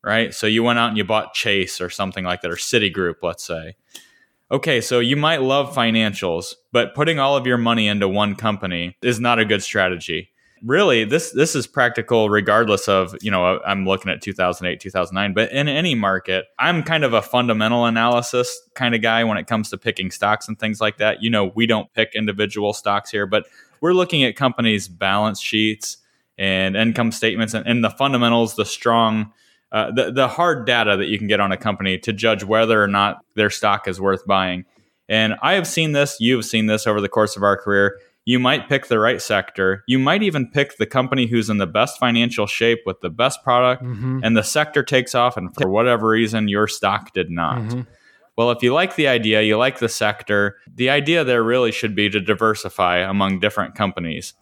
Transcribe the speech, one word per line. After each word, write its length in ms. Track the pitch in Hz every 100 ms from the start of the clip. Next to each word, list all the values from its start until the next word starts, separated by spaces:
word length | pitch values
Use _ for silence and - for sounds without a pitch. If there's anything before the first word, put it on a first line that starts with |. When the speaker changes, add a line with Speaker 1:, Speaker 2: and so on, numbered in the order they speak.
Speaker 1:
right? 280 | 101 110 113
So 140 | - 107
you 160 | 110
went 160 | 120 120
out 120 | 117
and 80 | 110
you 60 |
bought 300 | 101 110 -
Chase 480 | - 113 98 90 -
or 80 | 90
something 340 | - 95 92
like 180 | 90 90
that, 100 | 90
or 40 | 85
Citigroup, 580 | - 123 104 85 90 82
let's 200 | 87 82
say. 320 | - 82 80 - _ - _ _ _ _ _
Okay, 300 | 135 160 127
so 180 | 113 123
you 160 | 120 143
might 260 | 156 160
love 320 | 131 139 135
financials, 840 | 135 117 113 110 98 95 85 - - _
but 200 | 120 110
putting 260 | - 151 156
all 180 | 135 143
of 100 | 127
your 100 | 123
money 300 | 117 117 104
into 200 | 104 101
one 280 | 101 104 98
company 640 | 110 98 95 87 87 -
is 180 | 120 113
not 200 | 120 117
a 60 | 107
good 180 | 104
strategy. 640 | - 107 92 90 - 80 92 _ _ _
Really, 420 | 113 156 202 120 107
this, 260 | 151 -
this 240 | 127 160 156
is 100 | 117
practical 640 | - 123 120 110 117 107
regardless 580 | 104 101 107 113 98 -
of, 280 | 95 90 -
you 100 | 104
know, 280 | 95 90 92 -
I'm 200 | 98 95
looking 240 | 95 95
at 100 | 78
two 120 | -
thousand 340 | 95 90 87 90
eight, 120 | 73
two 120 | 95
thousand 240 | 95 87 95
nine, 180 | 101
but 180 | 95 110
in 160 | 135 147
any 280 | 143 175 123
market, 500 | 101 95 - 92 - -
I'm 240 | 143 170
kind 200 | 147 160
of 100 | 139
a 80 | 113
fundamental 640 | - 123 123 110 110 120 117
analysis 720 | 113 120 120 120 123 123 - _ -
kind 180 | 123
of 80 | 117
guy 220 | 113 113
when 140 | 117 104
it 100 | -
comes 220 | 113 107
to 60 | 98
picking 320 | 117 107 92
stocks 360 | - 104 107 -
and 120 | 110
things 200 | 110 104
like 180 | 107 -
that. 260 | 107 -
You 80 | 113
know, 140 | 113 98 104
we 100 | 117
don't 260 | 110 85
pick 180 | - 110
individual 600 | 107 107 101 107 107 104
stocks 360 | 104 104 101 -
here, 160 | 104 101
but 220 | 107 110 - - _
we're 140 | 160
looking 300 | 185 180 160
at 120 | 127 -
companies' 520 | 135 120 117 104 95
balance 520 | 85 95 101 107 98
sheets 560 | - 110 107 104 - - _ _ _ -
and 380 | 98 95 95 98
income 360 | 113 113 117
statements 440 | - 113 101 110 110
and, 100 | 113
and 180 | 120
the 60 | 113
fundamentals, 680 | - 139 127 120 117 113 -
the 100 | 104
strong, 680 | - 120 117 113 110 107 _ _ _ _
uh, 180 | 107 -
the, 220 | 117 92
the 160 | 123 131
hard 400 | - 175 143 113
data 280 | 120 107 98
that 120 | 82
you 100 | 104
can 80 | 104
get 140 | 104
on 120 | 101
a 60 | 92
company 400 | 110 98 95 92
to 160 | -
judge 300 | 104 113 107
whether 400 | 101 110 113 110
or 40 | 101
not 380 | 101 101 - _
their 160 | 107 104
stock 380 | - 107 101 101
is 120 | 90
worth 280 | 98 95 -
buying. 380 | 95 92 90 - _ _ _ -
And 240 | 110 110 107
I 120 | 151
have 120 | 196 170
seen 280 | - 160
this, 240 | 143 143 -
you 160 | 117 123
have 100 | 107
seen 220 | 110 107
this 180 | 107 113
over 160 | 104
the 80 | 98
course 260 | - 107 101
of 60 |
our 160 | 101 98
career. 420 | 104 101 101 - _ _
You 140 | - 123
might 320 | 127 143 -
pick 160 | 139 -
the 140 | 113
right 200 | 113 123
sector. 640 | - 104 - - 95 95 -
You 100 | 131
might 240 | 135 190
even 260 | 208 151 123
pick 300 | 147 139 -
the 80 | 107
company 400 | 131 131 135 120
who's 240 | 117 107
in 80 | 104
the 80 | 95
best 340 | 107 123 -
financial 460 | 127 120 120 117 104
shape 360 | - 117 117 98
with 160 | 92
the 80 | 87
best 340 | 78 127 -
product, 380 | - 123 127 127
Speaker 2:
Mm-hmm. 360 | 123 110 127 131
Speaker 1:
and 140 | 113 113
the 60 |
sector 400 | 107 156 151 147
takes 320 | 131 131 123 127
off, 220 | 120 -
and 160 | 92 -
for 120 | 95
whatever 420 | 101 123 120 110
reason, 380 | 110 113 110 107
your 200 | 101 107
stock 460 | - 101 104 -
did 180 | 95 85
not. 260 | 85 82 123
Speaker 2:
Mm-hmm. 200 | 110 120 123 _ _ _ _ -
Speaker 1:
Well, 140 | 120
if 100 | 120
you 140 | 120 143
like 200 | 190 -
the 120 | 143
idea, 340 | 123 110 107
you 160 | 107 107
like 220 | 127 131
the 100 | 117
sector, 680 | - 107 104 - 104 101 - -
the 200 | - 127
idea 320 | 143 143 170
there 180 | 135 120
really 280 | 113 127 117
should 240 | 107 113 101
be 140 | 104
to 80 | 104
diversify 800 | 92 101 113 107 95 - 90 90
among 420 | 95 98 98 95
different 340 | - - 92
companies. 640 | - 101 90 85 80 - _